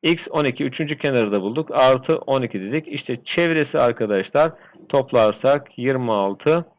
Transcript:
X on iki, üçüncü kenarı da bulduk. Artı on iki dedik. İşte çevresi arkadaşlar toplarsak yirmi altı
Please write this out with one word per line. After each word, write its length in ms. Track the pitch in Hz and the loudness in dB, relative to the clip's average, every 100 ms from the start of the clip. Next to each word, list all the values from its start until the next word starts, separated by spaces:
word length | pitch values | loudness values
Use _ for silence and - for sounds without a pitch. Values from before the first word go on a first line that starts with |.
X 260 | 160 170 - | 0 0 -2
on 140 | 156 | -2
iki, 200 | 147 123 | -2 0
üçüncü 340 | 143 131 151 147 | -6 -4 -6 -2
kenarı 340 | 143 131 107 | 0 2 2
da 100 | 101 | 0
bulduk. 280 | 95 123 156 | -2 -4 -4
Artı 460 | 135 131 131 131 160 | 2 4 4 2 -4
on 240 | - 135 | 0 -2
iki 180 | 120 101 | -2 -6
dedik. 280 | 95 143 156 | -6 -6 -6
İşte 360 | 123 - 120 | -12 -8 -10
çevresi 540 | - - 170 160 143 156 | -6 -2 0 0 0 2
arkadaşlar 720 | 123 117 107 101 95 139 160 - - - - | 0 0 -2 -2 0 0 0 -2 -20 -20 -4
toplarsak 920 | 139 131 123 107 104 131 143 143 - | -2 2 4 4 2 0 0 -2 -6
yirmi 340 | 123 131 123 | -4 -2 0
altı 520 | 107 98 98 - 165 165 | 0 0 -2 0 0 -2